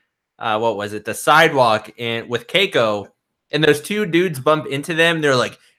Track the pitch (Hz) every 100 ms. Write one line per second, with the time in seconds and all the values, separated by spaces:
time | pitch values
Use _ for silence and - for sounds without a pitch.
0 | _ _ _ _ 117 107 117 101 104 107
1 | 113 104 156 151 165 143 117 107 - -
2 | 117 117 107 117 - 175 196 143 110 104
3 | 98 _ _ _ _ 147 156 143 - 208
4 | 196 165 180 135 151 156 - 139 143 165
5 | 170 165 147 127 107 - _